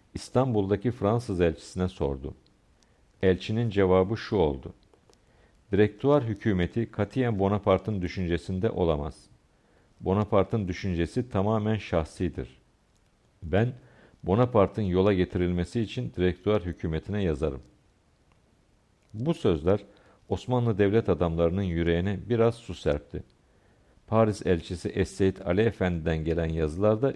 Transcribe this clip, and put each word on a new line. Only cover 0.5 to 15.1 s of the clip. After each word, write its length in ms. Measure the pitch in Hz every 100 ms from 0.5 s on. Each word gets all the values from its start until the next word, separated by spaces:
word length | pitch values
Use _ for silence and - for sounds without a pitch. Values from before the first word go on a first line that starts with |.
| 107 98 101 123
Fransız 500 | 123 101 117 120 90
elçisine 460 | 85 80 - 92 92
sordu. 460 | - 71 67 69 - _ _ _ _ _ _ _ _
Elçinin 460 | 95 92 - 110 117
cevabı 480 | 98 95 92 92 113
şu 180 | - 107
oldu: 380 | 78 67 - - _ _ _ _ _ _ _ _ _
"Direktuar 520 | 98 104 - 139 147
hükümeti 680 | 117 101 113 92 87 117 113
katiyen 480 | - 101 131 123 101
Bonaparte'ın 640 | 98 104 104 95 - 104
düşüncesinde 680 | 87 - 87 85 - 92 -
olamaz. 560 | - 87 76 76 - _ _ _ _ _ _ _ _
Bonaparte'ın 680 | 92 98 104 104 92 113 92
düşüncesi 640 | 90 98 85 87 127 120
tamamen 480 | 101 101 110 107 107
şahsidir. 800 | - 87 80 - 87 76 64 - _ _ _ _ _ _ _ _
Ben 300 | 80 92 120 123 - - - _
Bonaparte'ın 600 | 82 101 123 113 92 - 101
yola 280 | 90 98